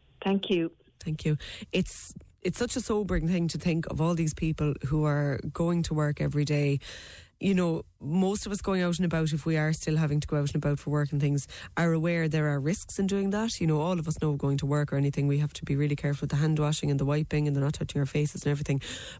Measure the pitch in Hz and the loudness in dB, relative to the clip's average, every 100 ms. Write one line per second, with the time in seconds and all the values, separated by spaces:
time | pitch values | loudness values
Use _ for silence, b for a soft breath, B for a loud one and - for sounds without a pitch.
0 | _ - 196 196 - 180 165 - _ - | _ -6 0 0 2 0 0 -6 _ -12
1 | 170 156 156 147 B B B 185 185 - | -6 -4 0 -2 B B B -2 -2 -4
2 | - - - _ 185 - 240 254 - 214 | -8 -10 -18 _ -4 -2 -2 -2 -2 0
3 | 185 180 160 180 170 156 175 165 - 139 | 0 0 2 2 0 0 0 0 -2 0
4 | 160 170 156 - 160 156 151 139 131 151 | 0 2 0 0 -2 0 0 -2 0 0
5 | 151 147 143 135 - - 170 175 160 156 | 2 2 0 -2 -4 -2 0 0 0 0
6 | 147 147 147 147 147 147 143 139 B B | 0 0 0 0 0 2 2 0 B B
7 | B B B B 190 185 175 160 - - | B B B B 2 2 2 0 -4 -10
8 | 139 180 190 214 - 202 - 190 180 170 | -2 2 2 0 -2 -4 0 2 2 2
9 | 180 160 160 151 165 160 156 160 - 156 | 2 2 0 0 0 2 2 0 0 2
10 | 151 147 - 151 143 156 147 143 - 147 | 2 0 0 0 0 0 0 0 0 -2
11 | 143 143 143 143 - B B - 170 160 | 0 0 2 0 -2 B B 0 2 2
12 | 170 170 160 156 151 143 143 208 - - | 2 2 2 2 2 0 0 -2 -4 -2
13 | 196 196 196 202 226 - 160 151 165 185 | 0 2 0 0 0 0 2 2 2 0
14 | 156 - 156 143 139 139 139 147 147 143 | -2 -2 0 0 0 0 2 0 2 2
15 | 143 139 143 143 147 - - 139 147 143 | 0 2 2 2 0 -2 -2 0 0 0
16 | 147 143 143 143 156 156 151 156 147 139 | -2 -2 0 2 2 2 2 0 0 0
17 | 139 151 156 151 147 139 139 - 156 147 | 2 0 0 0 2 2 0 -2 -4 -2
18 | 139 147 147 - 147 143 - 139 B B | 0 0 0 0 -2 0 0 -2 B B
19 | B B | B B